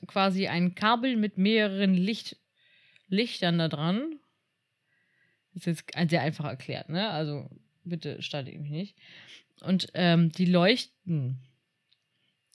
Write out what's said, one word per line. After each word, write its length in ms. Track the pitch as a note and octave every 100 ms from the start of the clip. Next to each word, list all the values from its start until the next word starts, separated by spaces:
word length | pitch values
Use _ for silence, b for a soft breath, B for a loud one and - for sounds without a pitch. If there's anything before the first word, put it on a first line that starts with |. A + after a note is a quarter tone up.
| -
quasi 400 | G3+ G3 F#3+ G3
ein 280 | E3+ F3+ -
Kabel 400 | G#3 A#3 C4 A3+
mit 220 | G#3 F#3
mehreren 560 | G3 A3 G#3 F#3+ G3
Licht-, 440 | F#3 F#3+ G#3+ - - _ b b b b b b
Lichtern 520 | F#3+ A#3+ - F3 E3+
da 100 | D#3+
dran. 500 | D3+ F3 G#3 D#4+ D4 _ _ _ _ _ _ _ _ _ _ _ _ _
Das 80 | F3+
ist 40 | E3+
jetzt 280 | D#3+ - -
ein-, 140 | E3+
sehr 120 | D#3+
einfach 240 | C#3 D#3 D3
erklärt, 440 | C3 - - -
ne? 200 | E3+ A3
Also 380 | D#3 D3+ C#3+ - - _ _
bitte 380 | F3 E3+ D3 -
steinigt 360 | - D3 B2+ -
mich 100 | D3
nicht. 240 | D3+ G3+ _ B B B B B _
Und, 280 | - F#3 -
ähm, 380 | - F3+ E3+ E3
die 140 | - F3+
leuchten. 960 | F3+ F#3 B3 - _ F3+ D#3 B2+ C3 - _ _ _ _ _ _ _ _ _ _